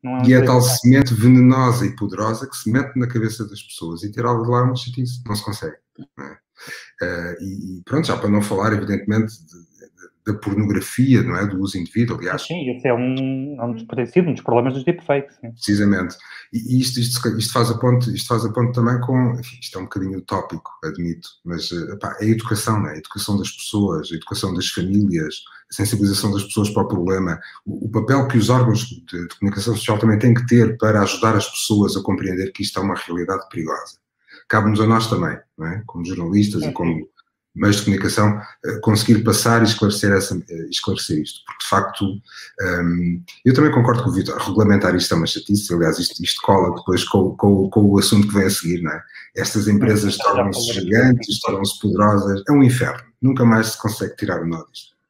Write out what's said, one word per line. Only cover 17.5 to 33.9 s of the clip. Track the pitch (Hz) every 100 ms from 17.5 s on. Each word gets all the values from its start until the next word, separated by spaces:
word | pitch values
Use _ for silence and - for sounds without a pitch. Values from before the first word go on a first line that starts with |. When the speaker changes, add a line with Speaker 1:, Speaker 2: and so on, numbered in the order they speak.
Speaker 2:
faz | 127 117
a | 110
ponte, | 123 123 -
isto | - -
faz | 117
a | -
ponte | 117 120
também | 123 117 123
com, | 120 127 123 123
enfim, | - -
isto | - 92
é |
um |
bocadinho | 92 98 95 92
utópico, | - 95 - 82 - -
admito, | 80 82 85 82 - _
mas, | 87 82 -
eh, | 87 82 98
pá, | - -
é |
a | 107
educação, | 113 - 104 - 107
não | 78
é? |
A | 78
educação | - 104 - 101
das | -
pessoas, | - - 104 101 80 73
a |
educação | 82 - - 95
das | 90 90
famílias, | - 90 101 98 85 78 - - - _
a |
sensibilização | - 104 107 101 98 107
das | 101
pessoas | - 107 101
para | 107
o | 92
problema, | 101 90 95 90 80 - -
o, | - - 107
o |
papel | 110 104 135 127
que | 117
os | 104
órgãos | 127 117 101 -
de, | - - 87 87
de | -
comunicação | 101 101 117 107
social | - 107
também | 113 104
têm | 123
que | 113 -
ter | 120 110 -
para | 110 107
ajudar | 98 - 110 107
as | -
pessoas | - - 107 95 98
a |
compreender | 101 95 95 92 95
que | -
isto | 101 98
é |
uma | 95
realidade | 87 - 85 87 92 -
perigosa. | 85 78 71 -